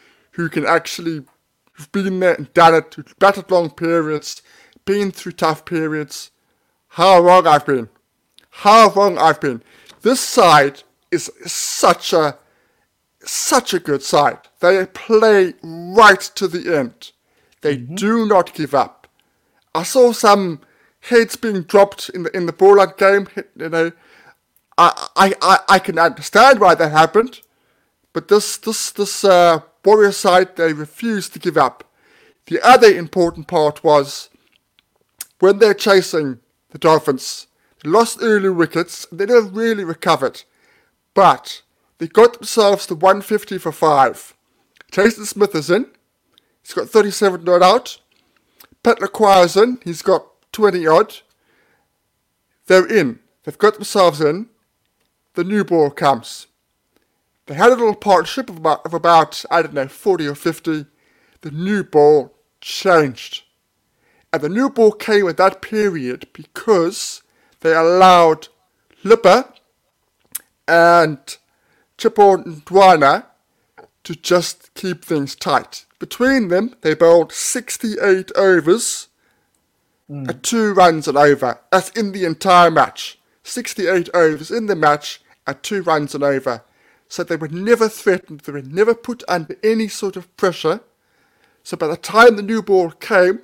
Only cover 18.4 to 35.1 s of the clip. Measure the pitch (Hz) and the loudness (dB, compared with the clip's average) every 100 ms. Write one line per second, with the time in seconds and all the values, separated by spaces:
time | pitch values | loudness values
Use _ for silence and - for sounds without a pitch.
18.4 | 175 - 147 135 104 _ _ _ _ _ | 0 -4 -4 -2 -2 _ _ _ _ _
19.4 | _ _ _ 160 175 262 240 226 220 208 | _ _ _ -10 -4 2 2 2 2 2
20.4 | 185 151 _ _ _ _ - 240 226 - | 0 -10 _ _ _ _ -2 0 0 -4
21.4 | 233 190 160 202 196 - - 185 165 185 | -6 -6 0 2 2 -2 -14 -12 -10 -6
22.4 | 170 - 190 202 190 - 196 202 190 - | -8 2 4 4 2 0 0 0 -2 -12
23.4 | - - 160 165 165 165 _ _ _ _ | -16 -14 -8 -4 -4 -8 _ _ _ _
24.4 | _ _ _ - 170 - - - 196 - | _ _ _ 2 2 2 -4 0 0 2
25.4 | 170 185 - 190 - 160 165 135 - 202 | 2 2 2 0 0 -2 -2 -2 -2 4
26.4 | 247 233 190 165 160 156 160 208 254 - | 4 6 4 2 0 2 2 0 -2 -6
27.4 | _ _ _ _ _ _ _ 165 - 208 | _ _ _ _ _ _ _ -12 0 0
28.4 | 208 - 220 220 - - 202 - 196 180 | 0 -10 -10 -8 -8 -8 -8 -2 2 4
29.4 | 175 160 - _ 196 214 202 - 190 180 | 4 2 -4 _ 2 4 4 0 2 2
30.4 | 185 - 165 151 151 - 233 208 170 160 | 2 -2 -4 -4 -12 -10 -8 -8 -10 -12
31.4 | 180 156 127 - _ _ _ _ _ _ | -6 -2 -2 -4 _ _ _ _ _ _
32.4 | - 160 226 254 220 165 165 185 170 170 | -10 -2 4 6 6 4 -2 -4 -4 -4
33.4 | 151 175 151 147 160 147 139 - - _ | -6 -2 -2 -2 0 2 0 -8 -20 _
34.4 | _ _ _ _ _ _ _ | _ _ _ _ _ _ _